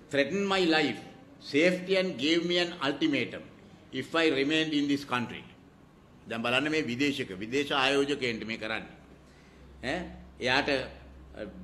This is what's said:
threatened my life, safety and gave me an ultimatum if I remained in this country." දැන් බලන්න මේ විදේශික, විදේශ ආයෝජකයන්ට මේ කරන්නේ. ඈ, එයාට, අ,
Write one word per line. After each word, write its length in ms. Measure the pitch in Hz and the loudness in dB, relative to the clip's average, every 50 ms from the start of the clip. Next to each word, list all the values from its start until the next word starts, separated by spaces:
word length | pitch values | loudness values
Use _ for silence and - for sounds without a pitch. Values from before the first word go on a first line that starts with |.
| - - | -10 -2
threatened 360 | - 139 143 139 175 202 202 196 190 | 0 0 2 2 0 -2 0 2 2
my 80 | 190 185 160 156 | 4 4 4 4
life, 260 | 156 151 127 107 - - - - - - - - - | 4 4 2 0 -4 -10 -16 -18 -20 -20 -20 -20 -18
safety 560 | - - 139 143 165 180 180 180 180 180 190 | -6 0 4 6 6 6 4 2 0 0 2
and 200 | 190 185 185 151 117 135 | 2 2 0 -2 0 2
gave 220 | 156 165 170 165 175 | 2 2 2 2 2
me 60 | 175 175 175 | 2 2 0
an 80 | 175 - - 135 143 | 0 -2 -4 -2 -2
ultimatum 540 | 147 - 165 156 139 127 113 95 101 87 - - - - - - - - - - | 0 2 2 2 2 2 0 -2 -6 -10 -14 -14 -20 -20 -20 -20 -20 -20 -16 -10
if 220 | - 131 127 - - | -8 -8 -6 -2 0
I 120 | 165 165 160 139 135 | 2 4 4 4 4
remained 320 | 135 143 156 156 160 156 | 2 2 2 2 2 2
in 140 | 151 147 143 143 143 | 0 0 2 2 0
this 100 | 135 - | 0 0
country." 400 | - 123 123 117 - 90 78 - - - - - - - - - - - - - - - - - 98 | -2 -2 -2 -2 -4 -8 -12 -14 -16 -20 -20 -20 -20 -20 -20 -20 -20 -20 -20 -20 -20 -20 -18 -12 -8
දැන් 140 | 113 117 | -6 -2
බලන්න 260 | 117 120 123 131 143 151 156 | 0 2 2 2 2 2 0
මේ 80 | 156 | 0
විදේශික, 460 | 135 117 120 123 143 143 139 139 127 - 92 92 | -2 -2 0 0 0 0 0 -2 -4 -8 -8 -10
විදේශ 300 | 107 110 127 143 143 143 151 139 | -6 -2 -2 -2 0 0 2 2
ආයෝජකයන්ට 640 | 131 135 139 139 139 139 143 - 123 120 113 113 113 | 2 4 4 2 2 0 0 -2 -2 -4 -4 -4 -6
මේ 100 | 110 113 110 | -8 -8 -6
කරන්නේ. 320 | 110 110 110 104 87 - - - - - - - - - - - - - - - - - - - | -6 -6 -6 -6 -8 -12 -18 -20 -20 -20 -20 -20 -20 -20 -20 -20 -20 -20 -20 -20 -20 -20 -16 -10
ඈ, 140 | - 127 156 180 180 - - - - - - - | -6 -4 -4 -4 -6 -8 -12 -16 -18 -18 -10 -4
එයාට, 300 | 113 123 127 143 143 147 139 131 127 123 - - - - - - - - - - | 0 2 2 2 2 2 0 -2 -2 -6 -12 -18 -20 -20 -20 -20 -20 -18 -14 -14
අ, 20 | 107 98 92 95 | -12 -12 -14 -16